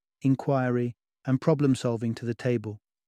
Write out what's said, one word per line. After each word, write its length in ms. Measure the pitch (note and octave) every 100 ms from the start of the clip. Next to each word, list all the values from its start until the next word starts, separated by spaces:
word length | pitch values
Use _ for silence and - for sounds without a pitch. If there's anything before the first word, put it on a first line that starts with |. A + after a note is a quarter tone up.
| _ _
inquiry, 760 | C3+ C3 - C3+ B2+ B2 A#2+ - _ _
and 160 | - C3
problem-solving 760 | - D3 C#3+ B2 B2 A2+ A#2 A2+
to 100 | A#2+
the 80 |
table. 460 | A2+ B2+ A#2+ G#2+ G#2 _ _